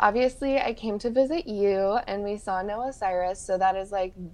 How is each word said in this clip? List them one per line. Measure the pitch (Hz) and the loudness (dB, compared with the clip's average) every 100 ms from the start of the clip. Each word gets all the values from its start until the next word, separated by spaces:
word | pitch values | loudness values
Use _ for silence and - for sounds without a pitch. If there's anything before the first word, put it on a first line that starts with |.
obviously, | 214 226 254 254 277 269 | 4 4 2 0 0 2
I | - | 0
came | 226 220 208 | -2 -4 -2
to | 240 | 0
visit | 240 269 330 269 | 2 2 0 -4
you, | 208 202 190 196 226 - | 0 2 4 2 0 -2
and | 202 202 | -4 -4
we | 208 | -6
saw | 208 185 | -4 -4
Noah | 202 214 262 | -2 -4 -6
Cyrus, | 262 196 180 180 190 | -4 -2 0 0 -2
so | - 185 | -2 2
that | 190 190 | 2 2
is, | 196 | -2
like, | 202 185 190 175 | -2 -4 -6 -10